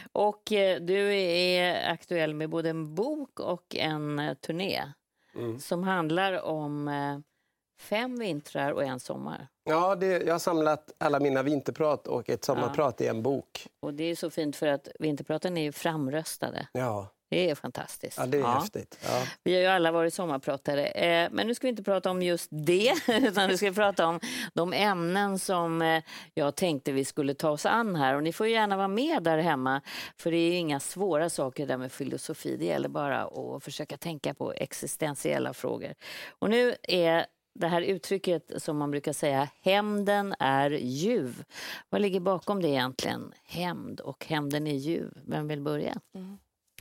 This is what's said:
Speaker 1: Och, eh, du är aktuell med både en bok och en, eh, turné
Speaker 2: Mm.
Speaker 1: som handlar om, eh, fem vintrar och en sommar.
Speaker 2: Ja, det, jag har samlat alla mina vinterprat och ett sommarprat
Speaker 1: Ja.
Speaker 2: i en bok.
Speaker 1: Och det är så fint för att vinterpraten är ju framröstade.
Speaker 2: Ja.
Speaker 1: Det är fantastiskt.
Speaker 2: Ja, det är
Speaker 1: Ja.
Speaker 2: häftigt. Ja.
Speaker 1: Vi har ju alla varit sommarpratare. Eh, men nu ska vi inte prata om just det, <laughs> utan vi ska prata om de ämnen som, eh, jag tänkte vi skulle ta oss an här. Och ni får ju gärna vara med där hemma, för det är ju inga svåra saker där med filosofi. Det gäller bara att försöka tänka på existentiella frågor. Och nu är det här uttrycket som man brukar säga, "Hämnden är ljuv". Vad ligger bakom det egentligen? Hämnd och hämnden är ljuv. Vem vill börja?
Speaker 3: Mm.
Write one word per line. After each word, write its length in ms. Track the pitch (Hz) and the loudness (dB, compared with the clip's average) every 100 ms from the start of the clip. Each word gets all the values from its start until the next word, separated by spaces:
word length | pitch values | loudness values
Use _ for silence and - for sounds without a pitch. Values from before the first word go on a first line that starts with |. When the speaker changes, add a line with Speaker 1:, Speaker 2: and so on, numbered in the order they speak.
| - | -6
Speaker 1:
Och, 400 | - 208 208 - | 0 0 0 -2
eh, 300 | 208 190 170 | 2 4 2
du 340 | 170 196 202 202 | 2 2 2 2
är 760 | 185 175 180 180 180 147 - | 2 4 4 4 4 2 0
aktuell 420 | 165 - 175 156 | -2 -2 0 0
med 160 | 151 156 | 0 -2
både 200 | 165 165 | -2 0
en 260 | 160 156 156 | -2 -4 -2
bok 440 | 240 311 269 - | -2 -2 -8 -8
och 360 | - 175 - - | -4 -6 -6 -2
en, 440 | 147 156 151 147 | 0 0 -2 -2
eh, 140 | 151 | -2
turné 500 | 147 - 165 190 - 143 - _ _ _ 104 | -4 -6 -4 -2 -4 -6 -12 _ _ _ -8
Speaker 2:
Mm. 240 | 117 117 | -6 -6
Speaker 1:
som 240 | - 175 | -4 -2
handlar 580 | 190 185 156 170 196 180 | 0 0 2 2 2 0
om, 460 | - 156 147 147 147 | -2 -4 -4 -4 -4
eh, 320 | 143 143 143 - _ _ _ _ _ | -2 -2 -4 -10 _ _ _ _ _
fem 400 | - 208 254 247 | -4 -4 -2 -4
vintrar 520 | 220 147 - 147 139 | -4 -4 -4 -2 -2
och 120 | - | 0
en 160 | 135 127 | -2 -4
sommar. 480 | - 135 135 160 - _ | -8 -8 -8 -10 -14 _
Speaker 2:
Ja, 320 | - 156 185 190 | 0 2 4 2
det, 120 | 190 180 | 2 2
jag 100 | 170 | 2
har 60 | 165 | 2
samlat 520 | 185 165 156 151 - - | 2 2 4 2 -2 -2
alla 220 | 160 143 | 2 4
mina 240 | 143 135 | 4 4
vinterprat 640 | 135 147 131 - 156 139 - | 2 2 0 0 2 2 0
och 220 | 127 113 | -4 0
ett 140 | 123 - | -2 0
sommarprat 500 | 127 123 - 147 - | 0 2 2 2 2
Speaker 1:
Ja. 60 | 127 | 0
Speaker 2:
i 40 | |
en 140 | 113 | 0
bok. 440 | 117 135 - - - _ | 0 0 -4 -14 -14 _
Speaker 1:
Och 120 | 147 | -8
det 100 | 147 | -4
är 120 | 165 170 | -4 -2
så 140 | 170 | -4
fint 260 | 160 151 139 | -2 -4 0
för 120 | 156 | 0
att 200 | 139 - - | 0 -4 -4
vinterpraten 580 | 156 147 147 156 185 175 | -2 -2 -2 -2 0 0
är 40 | |
ju 80 | 151 | -2
framröstade. 960 | 143 170 160 131 147 160 - 120 - - | -2 -2 0 -2 -2 -4 -6 -6 -6 -6
Speaker 2:
Ja. 360 | 127 127 104 98 - _ | -2 -2 -2 -6 -14 _
Speaker 1:
Det 200 | 170 180 | 0 0
är 60 | 147 | 0
fantastiskt. 600 | 131 - - - 135 - | -6 -8 -10 -10 -12 -4
Speaker 2:
Ja, 80 | 131 | 0
det 120 | 143 | 2
är 40 | |
Speaker 1:
Ja. 60 | 131 127 | 2 2
Speaker 2:
häftigt. 400 | 185 - - - | 0 -6 -10 -8
Ja. 200 | - 120 127 - | -2 -2 -2 -4
Speaker 1:
Vi 100 | - | 0
har 80 | 180 | 4
ju 60 | 185 | 4
alla 240 | 190 165 | 4 4
varit 220 | 170 165 | 4 2
sommarpratare. 760 | - 175 135 - 139 - 143 143 | 0 -2 -2 -2 -4 -2 0 0
Eh, 420 | - 170 170 175 | 0 2 4 2
men 160 | - 202 | 0 -2
nu 80 | 240 | 0
ska 120 | 254 | -2
vi 20 | |
inte 140 | 214 | -2
prata 280 | 196 190 190 | 0 0 2
om 100 | 185 | 0
just 260 | 180 170 - | 2 0 -2
det, 420 | 151 151 180 226 330 | -4 2 4 4 2
<laughs> 80 | - | 2
utan 420 | 220 247 196 196 | 4 4 4 2
vi 80 | 185 | 4
ska 140 | 202 | 2
prata 360 | 190 208 190 165 | 4 2 4 2
om 120 | 170 247 - 220 | 2 -4 -6 -4
de 200 | - 175 | -2 0
ämnen 680 | 165 208 180 170 185 202 190 | 2 2 4 2 2 2 0
som, 420 | - 180 170 165 | 0 2 2 2
eh, 220 | 165 160 - - - | 4 4 2 -12 -8
jag 220 | - 143 - | -2 0 2
tänkte 360 | 185 143 151 | 0 0 0
vi 140 | 135 135 | 0 0
skulle 280 | - 139 | 0 -2
ta 160 | 139 160 | 0 0
oss 160 | 147 - | 0 2
an 300 | 220 226 175 | 2 2 2
här. 200 | 135 139 | 2 4
Och 80 | |
ni 100 | 156 | 0
får 140 | 170 220 | 0 0
ju 60 | |
gärna 240 | 226 208 196 | 2 2 2
vara 100 | 196 | 0
med 360 | 202 294 294 | 0 0 2
där 140 | 165 160 | 2 4
hemma, 440 | 170 139 131 135 - - - - | 4 2 2 0 -4 -12 -12 -6
för 140 | 170 | 0
det 60 | 165 | 2
är 120 | 170 | 4
ju 40 | 180 | 2
inga 220 | 165 139 | 0 -2
svåra 500 | - 180 196 151 165 | -4 -4 0 2 0
saker 360 | - 135 127 139 | 0 -4 -4 -4
där 120 | 127 | -2
med 140 | 127 | -4
filosofi. 680 | - 131 135 - 156 147 131 | -6 -6 -6 -8 -8 -6 -4
Det 80 | 170 | -2
gäller 240 | 147 143 | 0 -2
bara 320 | 147 143 123 | -2 -2 -2
att 400 | 92 - 123 131 | -4 -6 -8 -10
försöka 340 | - - 151 143 | -10 -10 -10 -8
tänka 360 | 170 151 143 | -8 -6 -6
på 200 | 143 127 | -6 -6
existentiella 1000 | - - - - - 151 143 147 143 131 | -6 -8 -6 -8 -4 -4 -2 -2 -2 -2
frågor. 400 | 131 131 117 92 151 - - - - | -4 -6 -6 -8 -12 -14 -14 -14 -4
Och 100 | 190 | 0
nu 260 | 233 247 - | 2 2 0
är 420 | - 180 170 165 - _ _ - | 0 2 4 4 2 _ _ -4
det 80 | 170 | 0
här 140 | 170 | 2
uttrycket 680 | 175 190 - 196 190 165 - - | 0 -2 -2 -2 0 0 -2 -8
som 140 | - 151 | -4 -2
man 140 | 147 | -2
brukar 220 | 143 156 | -2 -2
säga, 340 | 143 156 135 143 - | -2 2 2 0 -2
"Hämnden 720 | 190 202 208 208 196 202 202 - | 2 2 2 0 2 0 0 0
är 300 | 135 135 143 | 2 4 2
ljuv". 720 | 147 123 131 190 240 131 - - - - - - | 0 -2 -2 0 0 -2 -6 -14 -14 -12 -12 -4
Vad 120 | 196 | 0
ligger 180 | 202 190 | 2 2
bakom 420 | 180 180 - 202 | 0 0 0 0
det 60 | 170 | 2
egentligen? 640 | 135 127 131 - 117 110 - - | 2 0 -2 -4 -4 -8 -16 -12
Hämnd 540 | 165 175 - 98 104 | -6 -6 -6 -10 -10
och 260 | - 131 - | -10 -12 -4
hämnden 420 | 156 143 147 151 | -2 0 -2 0
är 60 | 139 | -2
ljuv. 360 | 143 170 - - 143 | -2 -4 -4 -12 -6
Vem 200 | 151 151 | -4 -4
vill 140 | 151 | -4
börja? 340 | 143 147 - - - 190 | -4 -2 -4 -6 -10 -14
Speaker 3:
Mm. 220 | 185 202 _ _ _ - | -14 -16 _ _ _ -20